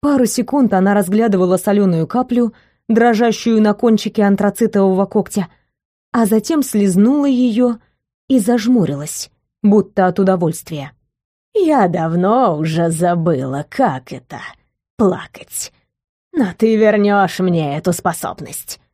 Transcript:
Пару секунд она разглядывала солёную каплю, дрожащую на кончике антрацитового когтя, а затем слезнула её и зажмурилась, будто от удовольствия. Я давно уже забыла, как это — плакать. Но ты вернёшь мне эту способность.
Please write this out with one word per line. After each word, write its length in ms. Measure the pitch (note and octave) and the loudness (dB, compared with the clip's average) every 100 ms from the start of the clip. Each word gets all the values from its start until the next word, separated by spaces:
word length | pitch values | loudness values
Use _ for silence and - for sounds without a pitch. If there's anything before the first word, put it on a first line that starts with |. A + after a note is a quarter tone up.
Пару 240 | C#4+ C#4+ A#3+ | 0 0 0
секунд 480 | - A#3+ C#4+ B3 | -2 -2 0 2
она 200 | F#3+ F#3+ | 2 2
разглядывала 640 | G3+ F#3 G#3 A3+ G3 F3+ F3+ | 2 0 0 0 2 0 0
солёную 500 | - G3+ G3+ E3 D#3+ | 0 0 2 0 -2
каплю, 460 | A#3+ B3+ B3 A#3+ - _ _ _ | -4 -2 0 -2 -4 _ _ _
дрожащую 760 | A3+ A#3 A3 A#3 A3 - A3+ | 2 2 2 0 0 0 2
на 120 | G#3+ | 2
кончике 500 | G#3 A#3+ G#3+ G#3 - | 2 2 0 0 -2
антрацитового 800 | G3+ G3 G3+ G3 A3+ G#3+ G3 F#3+ G3 | 0 2 0 0 -2 2 0 0 0
когтя, 440 | G#3+ - - F3+ _ _ _ _ _ _ | -2 -4 -4 -6 _ _ _ _ _ _
а 140 | A#3+ A3+ | -2 2
затем 380 | A3 G#3+ D#4+ | 0 0 -2
слезнула 640 | C4+ G#3+ G3+ F3+ G#3 C#4+ C#4+ | -2 0 2 4 2 2 0
её 520 | B3+ B3 G#3+ B3 A#3 _ _ _ _ _ | 2 0 2 0 0 _ _ _ _ _
и 120 | C4 | 0
зажмурилась, 920 | G3 A#3+ G#3+ B3+ D#3+ C#3+ D3 - - _ _ _ | 2 0 2 2 2 -2 -8 -12 -14 _ _ _
будто 460 | G#3 G#3 G3 - F#3 | 2 2 2 0 0
от 120 | F3+ | 2
удовольствия. 760 | F#3+ F#3 E3+ E3 - D#3 C#3 _ _ _ _ _ _ | 0 2 0 -4 -10 -12 -12 _ _ _ _ _ _
Я 340 | - F4+ D4 F#3+ | -2 2 2 2
давно 680 | E3+ E3 E3+ F3+ A#3 B3 D3+ | 0 -2 0 2 2 2 0
уже 320 | D#3+ D#3+ E3+ | -2 0 -2
забыла, 760 | E3 F3+ F3 E3 D3+ C3 C3+ D3+ | 0 -2 0 0 -2 -4 -8 -10
как 440 | - A3+ C3 B2+ | -2 -2 -2 -10
это — 260 | C3 _ C#3+ - - _ _ _ _ | -18 _ -18 -18 -20 _ _ _ _
плакать. 760 | G#3 E3 - - - - - _ _ _ _ _ _ | -2 -2 -10 -20 -18 -14 -14 _ _ _ _ _ _
Но 220 | F4 G#3+ E3+ | -4 -4 0
ты 200 | A3 A3 | 0 2
вернёшь 640 | G#3+ G#3 G3+ G3+ F#3+ - | 2 2 2 2 0 0
мне 380 | F#3 E3+ D3+ C#3+ | -2 0 -2 -4
эту 140 | F#3 | -2
способность. 880 | E3+ - E3 - - - - - - _ | -2 -4 -6 -8 -10 -14 -16 -16 -18 _